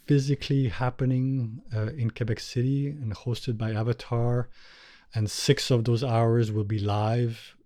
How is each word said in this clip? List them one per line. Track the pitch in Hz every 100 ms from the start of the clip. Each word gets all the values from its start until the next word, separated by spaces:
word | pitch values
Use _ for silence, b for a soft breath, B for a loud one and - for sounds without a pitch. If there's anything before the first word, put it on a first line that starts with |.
| -
physically | 143 135 139 - 139 127
happening, | - 127 - 131 131 131 135 117 117 - 107
uh, | 107 151
in | 113
Quebec | - 113 107
City | - 123 127 139 143
and | 147 117 98
hosted | - 120 - 110
by | 110
Avatar. | 107 110 113 - 117 117 120 120 b b b b b b 110
And | 104
six | - - 139 -
of | 123 113
those | 117
hours | 131 113 117 117 110
will | 107
be | 104 107
live, | 101 104 107 120 120 113 - -